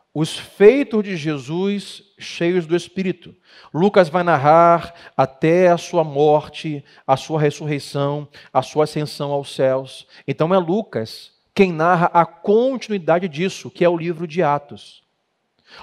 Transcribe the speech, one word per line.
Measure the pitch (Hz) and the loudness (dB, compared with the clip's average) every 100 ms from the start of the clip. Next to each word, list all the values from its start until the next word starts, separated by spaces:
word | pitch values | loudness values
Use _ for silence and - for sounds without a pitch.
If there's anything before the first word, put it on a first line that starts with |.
| _ | _
os | 147 156 - | -6 -6 -6
feitos | - - 202 269 277 220 | -10 6 6 6 2 -4
de | 202 185 | -4 -6
Jesus | 147 147 127 165 196 202 - - _ _ | -6 -6 -6 -4 -4 -4 -8 -20 _ _
cheios | - - 170 185 156 | -14 -4 -2 -2 0
do | 170 | -4
Espírito. | - - 185 170 - - _ - - | -4 -6 -6 -6 -10 -20 _ -20 -10
Lucas | 143 196 214 165 | 0 2 4 2
vai | 180 | 2
narrar | 175 156 139 165 170 170 - - - - | 0 2 6 6 6 4 0 -18 -12 -2
até | 135 - 156 175 180 | -2 0 0 4 4
a | 170 | 2
sua | - 180 | 0 -2
morte, | 156 139 151 151 - - 160 147 - _ | -2 0 2 2 0 -12 -10 -10 -12 _
a | - 135 | -2 -2
sua | - 160 | -2 -2
ressurreição, | 147 - 156 147 - 143 143 147 143 - - | -2 -2 -6 -8 -6 -6 -4 -4 -10 -20 -6
a | 135 | -4
sua | - 151 | -2 -2
ascensão | 151 151 147 - 143 | -2 -2 -8 -8 -6
aos | 143 127 | -6 -6
céus. | - 135 131 135 - - - | -2 -2 -2 -6 -18 -20 -16
Então | - 135 160 | -8 -4 0
é | 190 | 0
Lucas | 170 196 214 - 110 - - _ _ | 0 -4 -4 -8 -10 -12 -20 _ _
quem | - 190 | 0 0
narra | 160 170 180 170 | 2 0 2 2
a | 175 | 2
continuidade | 165 - - 214 254 262 - 202 156 170 190 | 0 -2 0 2 2 -2 -6 -6 0 0 -2
disso, | 143 185 - 123 | -6 -6 -6 -12
que | - | 0
é | 175 | 0
o | 175 | 0
livro | 165 160 | -6 -8
de | 170 151 | -8 -2
Atos. | 156 147 - - - - _ _ _ _ _ _ _ - | 0 -2 -6 -20 -20 -20 _ _ _ _ _ _ _ -16